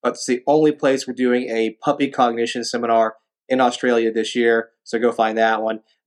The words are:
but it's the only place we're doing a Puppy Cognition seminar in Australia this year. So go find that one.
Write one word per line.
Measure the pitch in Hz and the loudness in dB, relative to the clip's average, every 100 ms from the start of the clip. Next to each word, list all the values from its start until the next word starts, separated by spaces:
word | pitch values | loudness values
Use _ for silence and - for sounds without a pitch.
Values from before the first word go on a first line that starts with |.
but | 123 | -6
it's | - - | -4 -4
the | 120 - | -2 2
only | 151 156 | 4 4
place | 147 143 135 135 | 2 0 0 -4
we're | |
doing | 123 127 123 123 | -2 0 0 0
a | 113 113 110 | -2 -2 -2
Puppy | - 143 139 | -4 -2 -2
Cognition | - 120 113 117 123 | 0 0 0 -4 -4
seminar | 117 120 120 113 110 - _ _ - | -6 -4 0 2 2 -2 _ _ -4
in | 127 | 0
Australia | 123 117 127 120 113 | 2 0 0 2 0
this | 113 110 123 | -2 -2 0
year. | 117 113 113 _ - | 2 2 -2 _ -8
So | 113 | -2
go | 120 | -2
find | 113 110 110 | 0 0 2
that | 113 110 | 0 0
one. | 113 110 - _ | -2 -6 -10 _